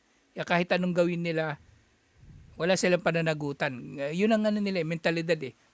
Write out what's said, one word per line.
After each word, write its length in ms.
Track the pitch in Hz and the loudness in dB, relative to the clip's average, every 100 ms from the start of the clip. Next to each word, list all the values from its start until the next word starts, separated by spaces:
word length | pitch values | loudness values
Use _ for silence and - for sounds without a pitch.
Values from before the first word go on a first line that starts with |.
| _ _ _ - | _ _ _ -10
Kaya 80 | 160 | 0
kahit 240 | 175 180 | 0 2
anong 200 | 185 180 | 0 2
gawin 320 | 175 175 170 170 | 2 0 0 -2
nila, 320 | 160 160 147 - _ _ _ _ _ - - - | -4 -4 -8 -14 _ _ _ _ _ -20 -20 -20
wala 240 | - 165 185 | -4 0 2
silang 240 | 185 175 | 4 2
pananagutan. 960 | 175 165 160 156 147 139 147 123 147 147 | 2 0 0 -2 -4 -4 -4 -4 -10 -8
Eh, 160 | 139 | -6
yun 160 | 170 214 | 0 4
ang 160 | 220 214 | 4 2
ano 160 | 214 | 0
nila, 200 | 202 190 | 0 0
eh, 40 | 160 | -2
mentalidad 520 | 165 175 165 165 160 | -2 0 0 0 -2
eh. 160 | 135 - _ | -4 -12 _